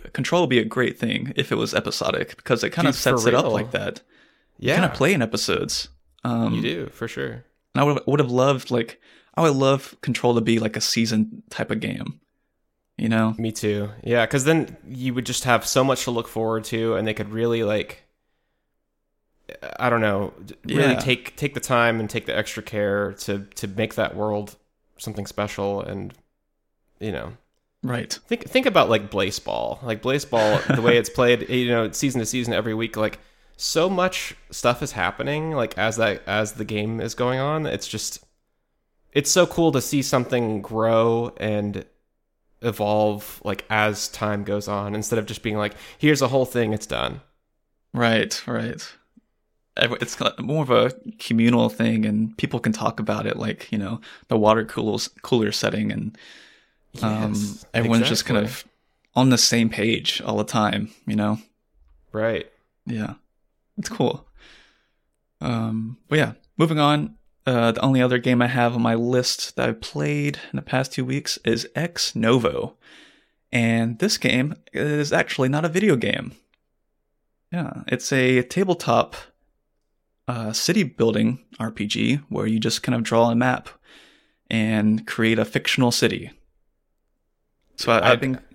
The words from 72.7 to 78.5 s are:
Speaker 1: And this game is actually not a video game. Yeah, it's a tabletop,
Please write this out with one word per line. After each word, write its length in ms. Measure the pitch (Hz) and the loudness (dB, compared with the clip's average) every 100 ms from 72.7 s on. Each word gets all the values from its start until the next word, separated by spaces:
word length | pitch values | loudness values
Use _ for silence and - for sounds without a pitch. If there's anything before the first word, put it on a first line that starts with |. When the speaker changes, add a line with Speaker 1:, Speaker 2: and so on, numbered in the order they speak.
| - - - - _ _ _ _ | -10 -20 -20 -20 _ _ _ _
Speaker 1:
And 460 | 123 117 113 117 113 | 0 2 2 0 -2
this 180 | 208 - | -2 0
game 360 | 127 123 143 165 _ | 0 2 0 -4 _
is 400 | - 147 147 147 | -4 -2 0 0
actually 360 | 151 165 - 131 | 0 0 0 0
not 140 | 143 165 | 2 0
a 20 | |
video 260 | 170 214 135 | 2 4 4
game. 360 | 107 - - - _ _ _ _ _ _ _ _ _ _ _ | 2 -2 -6 -14 _ _ _ _ _ _ _ _ _ _ _
Yeah, 300 | 170 - - - | -6 -6 -8 -4
it's 260 | 123 - | -4 0
a 300 | 135 127 127 | 2 4 4
tabletop, 720 | 123 | 2